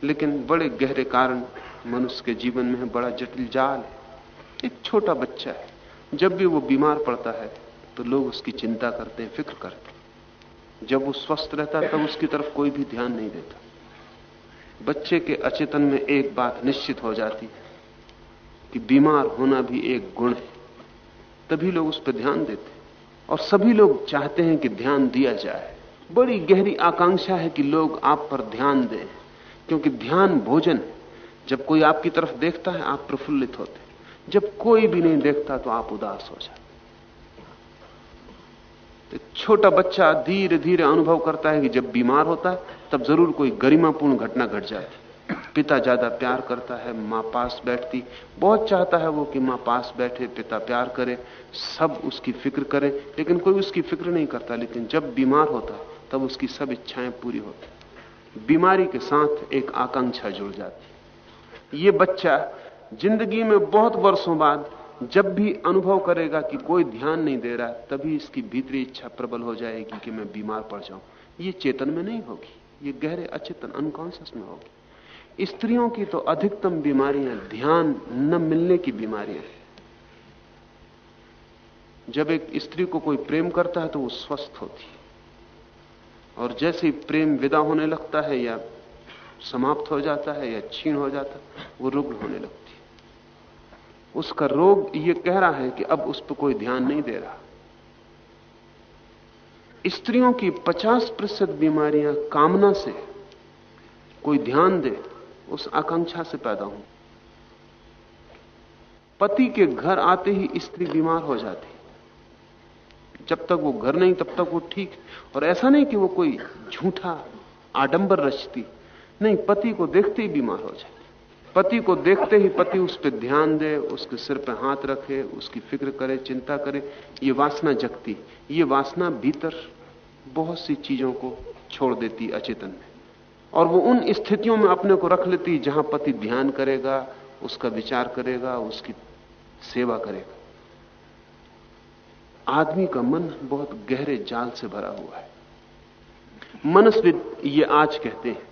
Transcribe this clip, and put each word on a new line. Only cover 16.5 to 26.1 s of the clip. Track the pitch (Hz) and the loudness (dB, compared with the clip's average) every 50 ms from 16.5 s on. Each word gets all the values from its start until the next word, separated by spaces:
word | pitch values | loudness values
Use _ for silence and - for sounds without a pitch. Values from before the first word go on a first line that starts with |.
| 123 - - | -2 -2 -2
निश्चित | 131 135 135 - - 131 - 120 | -2 -2 -2 -4 -6 -8 -6 -4
हो | 113 110 | -4 -4
जाती | 110 110 107 110 110 113 | -2 -4 -4 -4 -8 -12
है | 110 - - - - - - - - - - - - - - - - - - - - - - - - - | -14 -16 -20 -20 -20 -20 -20 -20 -20 -20 -20 -20 -20 -20 -20 -20 -20 -20 -20 -20 -20 -20 -20 -20 -10 -10
कि | 123 | -10
बीमार | 113 107 131 139 143 156 156 147 135 | 0 4 6 8 8 8 6 4 4
होना | - - - 131 135 135 131 | 2 0 0 2 2 4 2
भी | 127 - 120 123 | 2 0 -2 -2
एक | - - 127 120 101 95 92 104 | -2 0 -2 -2 -4 -8 -6 -2
गुण | 117 123 120 | 0 0 0
है, | 117 - - - - - - - - - - - - - - - - - - - - - - | -2 -6 -16 -18 -20 -20 -20 -20 -20 -20 -20 -20 -20 -20 -20 -20 -20 -20 -20 -20 -20 -6 -4
तभी | 165 156 156 185 | -2 0 0 0
लोग | 185 170 160 156 | 0 0 0 -2
उस | - - | -2 -4
पर | - 139 | -4 -4
ध्यान | 127 113 110 135 147 - | -4 -2 0 -2 0 0
देते | - - 107 - - - | -2 -4 -6 -10 -10 -16
हैं | - - - - - - - - - - - - | -20 -20 -20 -20 -20 -20 -20 -20 -20 -20 -6 -4
और | 143 160 | -4 -4
सभी | - - - 196 202 233 240 | -2 2 2 4 6 6 8
लोग | 214 214 202 202 196 - - | 8 8 8 8 4 -2 -4
चाहते | - 143 135 - - - 170 | -4 -2 -2 -2 0 2 4
हैं | 165 160 143 | 4 4 2
कि | - 123 | 2 -2
ध्यान | 107 98 117 131 143 139 135 127 | -4 -2 0 0 2 4 2 2
दिया | 123 127 139 127 117 | 2 2 2 2 2
जाए। | 101 - - - - - - - - - - - - - - | 0 -4 -6 -8 -8 -10 -12 -16 -18 -20 -20 -20 -20 -20 -2